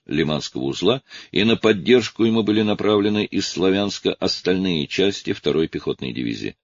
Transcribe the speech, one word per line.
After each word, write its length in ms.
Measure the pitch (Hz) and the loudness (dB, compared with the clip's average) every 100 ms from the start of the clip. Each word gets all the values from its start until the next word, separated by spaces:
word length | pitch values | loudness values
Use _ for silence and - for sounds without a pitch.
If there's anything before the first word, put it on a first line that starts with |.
| - | -6
Лиманского 580 | 76 76 76 - 69 | -2 0 -2 -4 -6
узла, 400 | 67 65 90 131 _ - - | -6 -2 0 0 _ -20 -6
и 120 | - | 0
на 140 | 110 110 | 2 2
поддержку 680 | 110 104 82 123 107 - | 2 2 4 4 4 0
ему 200 | 113 113 | 0 2
были 180 | 104 107 | 2 2
направлены 640 | 107 104 101 104 104 104 101 | 2 0 2 2 2 0 -2
из 240 | 101 - | -4 -4
Славянска 640 | - 95 95 101 - - | 0 2 2 0 -2 -4
остальные 760 | - 95 - - 92 95 82 69 | -2 -4 -2 -2 0 0 -2 -2
части 460 | - 98 101 - | 0 0 -2 -6
второй 340 | 98 76 71 80 | -4 -2 0 0
пехотной 460 | 78 73 67 65 | -4 -6 -6 -6
дивизии. 420 | 58 60 53 52 - | -6 -6 -6 -8 -12